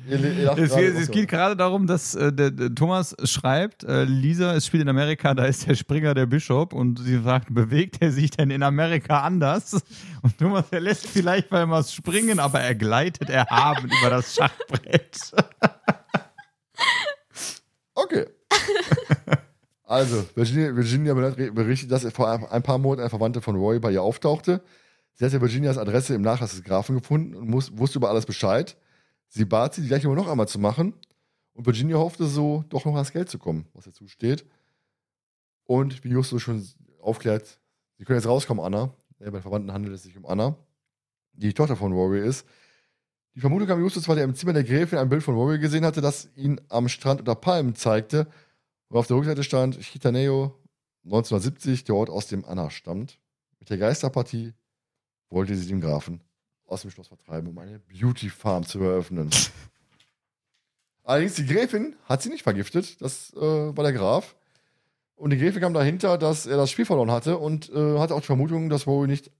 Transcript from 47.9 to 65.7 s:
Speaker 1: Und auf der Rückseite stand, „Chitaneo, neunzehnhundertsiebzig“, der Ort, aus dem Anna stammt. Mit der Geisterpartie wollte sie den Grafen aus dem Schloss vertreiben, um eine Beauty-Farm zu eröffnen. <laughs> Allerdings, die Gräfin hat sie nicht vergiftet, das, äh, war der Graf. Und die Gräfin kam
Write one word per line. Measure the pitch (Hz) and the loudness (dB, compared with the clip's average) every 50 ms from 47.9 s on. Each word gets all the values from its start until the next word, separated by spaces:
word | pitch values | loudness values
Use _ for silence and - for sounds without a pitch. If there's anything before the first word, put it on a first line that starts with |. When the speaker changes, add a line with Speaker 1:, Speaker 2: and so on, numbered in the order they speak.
| 107 113 110 - 151 151 151 151 - _ _ _ _ _ _ _ _ _ _ - | 0 0 0 0 -2 -2 -2 -2 -6 _ _ _ _ _ _ _ _ _ _ -2
Speaker 1:
Und | 110 120 | 0 0
auf | 117 | 2
der | - 127 | 2 2
Rückseite | 131 147 156 151 139 | 2 2 0 -2 -2
stand, | 139 - 135 127 131 131 127 - | -2 0 0 0 0 0 -2 -6
„Chitaneo, | - - - 131 - 127 120 127 135 139 135 135 135 139 131 _ _ _ _ _ _ _ _ _ - | -12 -18 -8 -2 -2 0 0 2 0 0 0 0 -2 -4 -6 _ _ _ _ _ _ _ _ _ -6
neunzehnhundertsiebzig“, | 85 101 113 113 - 110 98 92 131 - - - 135 127 127 - | -2 0 0 0 2 0 0 0 -2 -6 -4 -4 -4 -4 -2 -2
der | - 107 | 0 0
Ort, | 101 110 - | 0 0 -2
aus | 82 101 - | -4 -8 -6
dem | - 104 98 - | -6 -6 -8 -6
Anna | - 90 92 82 73 | -6 -8 -6 -6 -8
stammt. | - - - 85 87 98 123 135 - _ _ _ _ _ _ _ _ _ | -10 -12 -12 -10 -10 -10 -10 -12 -16 _ _ _ _ _ _ _ _ _
Mit | - - | -10 -8
der | 107 92 | -4 -2
Geisterpartie | 104 110 151 - - 131 - 131 120 - - 113 113 113 113 _ _ _ _ _ _ _ _ _ _ _ _ _ _ - | 0 0 0 0 -2 -2 -2 -2 -4 -4 -6 -10 -10 -10 -14 _ _ _ _ _ _ _ _ _ _ _ _ _ _ -6
wollte | 85 92 95 95 101 | -4 -2 -2 -2 -2
sie | 92 90 | -4 -4
den | 87 98 95 | -4 -4 -4
Grafen | 80 78 76 73 - 82 85 85 _ _ _ _ _ _ _ _ _ | -2 -2 -2 -4 -4 -8 -14 -14 _ _ _ _ _ _ _ _ _
aus | - 92 90 | -12 -12 -12
dem | - 98 | -12 -14
Schloss | - - 87 _ | -18 -20 -20 _
vertreiben, | _ _ _ - 80 80 82 85 | _ _ _ -12 -10 -10 -10 -10
um | 85 | -12
eine | 87 82 98 107 107 | -16 -18 -18 -20 -20
Beauty-Farm | _ _ 92 92 113 123 120 - 113 98 - - - 107 92 87 85 | _ _ -8 -2 -2 -2 -2 -2 -6 -10 -10 -6 -2 -2 -2 -2 -2
zu | - - 98 | -6 -4 -2
eröffnen. | 95 92 92 92 87 - 92 85 76 76 | 0 0 0 0 -2 -4 -6 -4 -2 0
<laughs> | - - - - - - - - _ _ _ _ _ _ _ _ _ _ _ _ _ _ _ _ _ _ _ _ _ _ _ _ _ _ - | 0 0 0 -2 -6 -16 -20 -20 _ _ _ _ _ _ _ _ _ _ _ _ _ _ _ _ _ _ _ _ _ _ _ _ _ _ -4
Allerdings, | 120 135 147 170 202 175 | 0 0 2 0 0 -2
die | 160 143 | -4 -2
Gräfin | 131 156 214 254 247 233 208 240 311 - _ _ | 0 2 2 2 0 0 -2 -4 -4 -8 _ _
hat | - 127 135 | -2 -2 -2
sie | - 233 | -2 -4
nicht | 330 302 | -8 -4
vergiftet, | - 117 98 98 101 - - 175 - - - - | -2 -2 0 -2 -2 -4 -4 -4 -4 -4 -8 -10
das, | - 131 - - - - - | -10 -10 -10 -10 -16 -14 -8
äh, | - | -4
war | 151 156 156 151 151 151 143 151 | -2 -2 0 -2 -2 -4 -2 -2
der | 147 147 131 | 0 0 0
Graf. | 113 95 95 123 185 - - - _ _ _ _ _ _ _ _ _ _ _ _ _ _ _ _ | 2 2 2 2 0 0 -4 -14 _ _ _ _ _ _ _ _ _ _ _ _ _ _ _ _
Und | - 151 147 | -6 -2 0
die | 143 127 | 0 2
Gräfin | 143 185 190 185 | 2 0 0 0
kam | 180 175 | -2 0